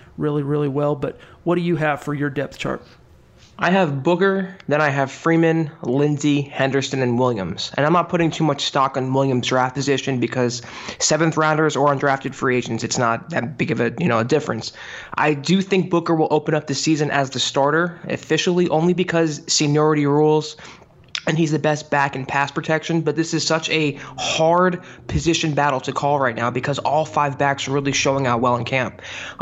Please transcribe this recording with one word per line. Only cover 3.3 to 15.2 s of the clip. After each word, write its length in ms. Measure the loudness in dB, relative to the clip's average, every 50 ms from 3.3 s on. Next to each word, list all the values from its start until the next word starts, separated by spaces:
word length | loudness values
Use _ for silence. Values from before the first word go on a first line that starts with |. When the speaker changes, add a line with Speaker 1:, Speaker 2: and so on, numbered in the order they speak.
| _ -20 -20 -20 -6 -2
Speaker 2:
I 120 | 0 2
have 320 | 4 4 4 2 0 0 2
Booker, 520 | 2 2 4 2 2 2 0 -4 -6 -10 -12 -2
then 140 | 0 2 2
I 80 | 4 2
have 220 | 2 0 -2 -2
Freeman, 600 | -4 -2 0 2 4 4 4 4 4 2 0 -2 -6 -8
Lindsey, 600 | -4 -2 0 2 2 2 0 2 2 2 2 2
Henderson, 600 | 0 -4 -2 -2 0 0 0 0 -2 -2 -2 0
and 160 | 0 0 2
Williams. 540 | 2 2 2 0 -2 -4 -6 -6 -8 -10 -6 -2
And 120 | 0 2
I'm 60 | 4 4
not 140 | 2 2
putting 220 | 0 0 0 0 0
too 140 | 0 0 0
much 200 | 0 0 -2 -4
stock 300 | -2 0 0 0 2 0
on 140 | -2 -2 0 0
Williams' 320 | 2 2 2 0 0 0
draft 260 | 0 2 2 2 0 -2
position 460 | -2 0 0 0 0 0 -2 -2 0
because 420 | -2 -2 0 0 -2 -2 -2 -6 -10 -14 -16 -14 -14 -14 -6 -4
seventh 380 | 0 0 2 2 2 2 2
rounders 380 | 2 2 2 4 2 2 2 2
or 120 | 2 2
undrafted 480 | 2 2 2 2 0 0 0 -2 -8 -6
free 200 | -2 0 0 0
agents, 280 | 0 0 -2 -4 -4 -4
it's 160 | -4 0 0
not 320 | 2 2 0 -2 -4 -4
that 260 | -4 -4 -4 -4 -4
big 140 | -4 -4 -2
of 100 | 0 0
a, 100 | -2 -2 -2
you 100 | -2 0
know, 120 | 2 2 2
a 40 | 2
difference. 500 | 2 0 0 0 -2 -6 -6 -8 -10 -14 -14 -16 -16 -16 -16 -14 -8 -2
I 180 | 0